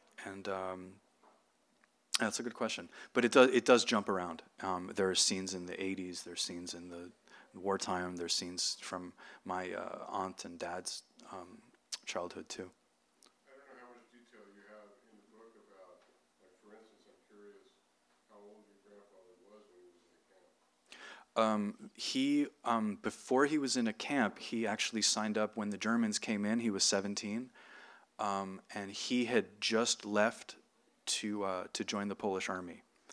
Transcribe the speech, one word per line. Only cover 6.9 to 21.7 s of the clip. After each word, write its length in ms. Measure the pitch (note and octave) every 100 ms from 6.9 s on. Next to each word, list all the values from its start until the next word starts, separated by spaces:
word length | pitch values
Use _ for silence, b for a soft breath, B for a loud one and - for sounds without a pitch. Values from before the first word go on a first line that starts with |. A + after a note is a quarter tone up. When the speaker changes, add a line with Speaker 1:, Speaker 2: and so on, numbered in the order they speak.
| F2 F2 - - B B
Speaker 1:
wartime, 640 | F#2+ F#2+ F#2+ - F#2 F2+ F2
there 100 | E2+
are 40 |
scenes 480 | - F2+ F2+ - -
from 320 | - F#2 F2+ - B B
my, 300 | - F#2 F#2
uh, 320 | F#2+ F#2 - -
aunt 380 | G2+ F#2 F#2 F2+
and 120 | F2
dad's, 460 | F2 F2+ F2+ - - - -
um, 280 | F#2+ F2 - - _ _ - -
childhood 420 | F2+ F2 F2 E2
too. 240 | - F#2 - _ _ _ _ - _ _
Speaker 2:
I 60 |
don't 160 | - -
know 160 | B2
how 80 | B2
much 140 | A#2+ A2+
detail 380 | A#2+ A#2+ A2+ G2+ G2+
you 80 | G2+
have 160 | G#2+ G#2 - A2
in 80 | G#2+
the 80 | G#2 A2
book 180 | A2+ G#2+ G2+
about, 400 | F#2+ F#2 - - _ _ _
like, 140 | F#2 _
for 80 | G#2
instance, 340 | A2 A2+ - G2+
I'm 140 | F#2+ _
curious 400 | G#2 G2+ G2+ F#2 _ _ _ _ _ _
how 60 | G#2
old 240 | G#2 G#2+ G2+
your 140 | G2 G#2
grandfather 480 | G2+ G2+ F#2+ F2+ F2 F#2+
was 100 | G#2+ G2
when 140 | F2+
he 80 | F2+
was 100 | F2 E2
in 80 | _
the 80 | _
camp. 1500 | - - _ _ _ _ - - - - - A2 G#2+ G#2